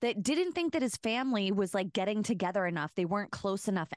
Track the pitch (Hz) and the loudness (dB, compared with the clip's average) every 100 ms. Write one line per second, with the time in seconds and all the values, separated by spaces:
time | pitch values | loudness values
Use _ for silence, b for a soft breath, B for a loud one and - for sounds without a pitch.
0 | 233 214 190 302 359 349 339 330 254 - | -2 0 0 2 0 0 0 0 0 -2
1 | 226 233 262 226 190 196 190 196 185 202 | -2 -2 0 2 2 2 2 0 -2 0
2 | 190 214 208 190 180 190 180 170 151 - | 0 0 0 0 0 0 0 0 -2 -2
3 | 175 202 202 - 196 196 - 190 160 | 0 0 -2 -4 -2 -2 0 -2 -2